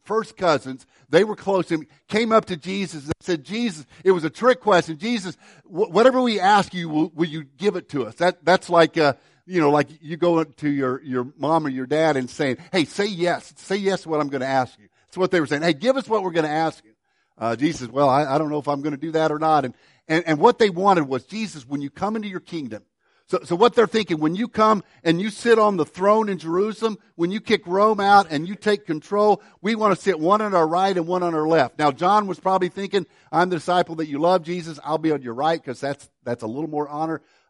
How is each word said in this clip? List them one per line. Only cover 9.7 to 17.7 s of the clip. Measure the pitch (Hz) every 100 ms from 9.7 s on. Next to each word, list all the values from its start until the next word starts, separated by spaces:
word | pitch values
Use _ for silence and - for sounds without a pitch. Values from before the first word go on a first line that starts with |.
like | 147 147 156
you | 147 165
go | 175 165
to | 156 - 151
your, | 143 127 131
your | 156 127 123 -
mom | 139 160 151
or |
your | 131 127
dad | 151 160 139
and | 123
saying, | - 143 120 -
"Hey, | 185
say | 147 - 208
yes. | 180 175 135 - -
Say | - 202
yes | 196 185
to | 160
what | 156
I'm | 143
gonna | 135
ask | 131 135 123 _
you." | 101 _ _
That's | 175
what | 185
they | 180
were | 139
saying. | 147
"Hey, | 170
give | 143 226 262
us | 214
what | 220
we're | 185
gonna | 165 151
ask | 151 160 -
you." | _ _ _ _ _ -
Uh, | 113 117
Jesus, | 151